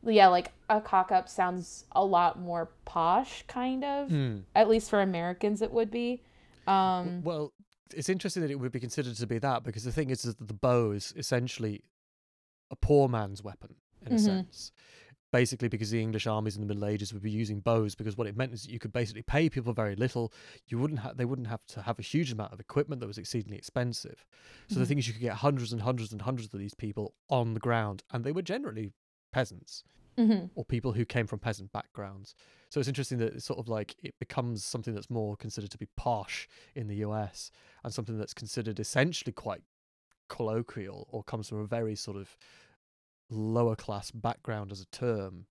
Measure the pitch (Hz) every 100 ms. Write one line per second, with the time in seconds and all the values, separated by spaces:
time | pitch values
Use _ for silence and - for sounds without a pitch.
0 | 233 214 190 180 180 - - 214 214 190
1 | 185 190 185 - 180 180 175 - - -
2 | 196 180 175 - 175 170 165 - - -
3 | 165 196 262 - - - 254 262 285 285
4 | 285 156 131 107 95 - 220 226 - 208
5 | 190 175 170 180 208 208 220 233 226 233
6 | 240 247 - _ - - - 190 185 185
7 | 180 180 165 160 151 _ - _ _ -
8 | 143 185 190 180 156 139 123 120 120 -
9 | 127 110 117 117 139 123 113 110 120 117
10 | 139 131 120 110 110 107 127 123 113 101
11 | - - 120 123 123 - 113 104 _ _
12 | _ _ _ _ _ _ _ - - 147
13 | 135 117 101 98 101 90 - - _ _
14 | - 233 208 190 180 - - _ - -
15 | - - _ 123 123 120 120 104 107 113
16 | 110 110 113 107 110 101 104 101 104 104
17 | 101 107 107 107 110 104 107 113 107 -
18 | 110 101 110 104 131 117 - 113 113 123
19 | 113 107 - 143 160 135 117 110 107 98
20 | 127 123 113 - - - _ 117 143 151
21 | 110 127 123 131 117 113 - - 98 117
22 | - 151 151 113 104 92 - - 143 139
23 | 110 104 92 117 104 101 - - 123 117
24 | - - _ _ - - - 190 190 147
25 | 120 110 120 107 143 139 117 117 107 127
26 | 110 107 98 131 110 98 101 - 107 104
27 | 104 _ _ 131 117 110 120 117 107 98
28 | - 123 120 160 180 214 285 110 104 -
29 | _ _ _ 135 123 87 - - _ _
30 | _ - 226 214 180 - - 120 127 110
31 | 113 127 110 107 120 104 98 107 - -
32 | 101 98 101 - _ _ _ - 131 135
33 | 131 123 113 123 - 131 117 110 104 -
34 | - - 123 - 120 110 - 123 110 107
35 | 107 120 107 104 110 110 101 - 104 -
36 | - 113 95 - - - - - 107 104
37 | 104 107 101 - - _ _ _ - 107
38 | 110 110 107 - 107 - 110 104 104 -
39 | 151 165 - - - 90 _ _ _ _
40 | _ _ _ - 110 110 117 - 95 98
41 | - 117 - 113 104 107 104 117 113 104
42 | - 101 98 - - - _ _ _ _
43 | _ _ _ 110 107 117 117 110 - 101
44 | - 117 113 - - 107 101 101 95 -
45 | 123 110 95 90 98